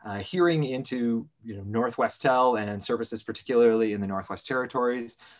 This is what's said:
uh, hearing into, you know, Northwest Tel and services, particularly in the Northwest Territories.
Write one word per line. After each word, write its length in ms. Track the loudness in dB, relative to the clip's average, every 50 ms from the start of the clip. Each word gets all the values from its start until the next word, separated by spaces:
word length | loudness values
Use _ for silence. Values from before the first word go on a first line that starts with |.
| -12
uh, 120 | -10 -8
hearing 480 | -8 -8 -4 0 2 4 4 4 2 0
into, 600 | -2 -2 -6 -6 -4 -4 -2 0 0 0 -2 -4 -8 _ _ -14
you 100 | -12 -12
know, 80 | -10 -8
Northwest 580 | -4 0 0 0 0 0 0 -2 -2 -2 0
Tel 360 | 0 2 4 4 4 4 4
and 260 | 2 -2 -4 -6 -6 -4
services, 400 | -4 -2 -2 -2 -6 -8 -10 -8
particularly 720 | -10 -12 -10 -6 0 4 6 6 6 6 6 2 2 0
in 80 | -2
the 60 | -2
Northwest 380 | -2 -4 -4 -6 -6 -10 -12 -6
Territories. 720 | -4 -2 -2 -2 -2 -2 0 0 0 0 -2 -6 -10 -14 _ -20 -20 -20 _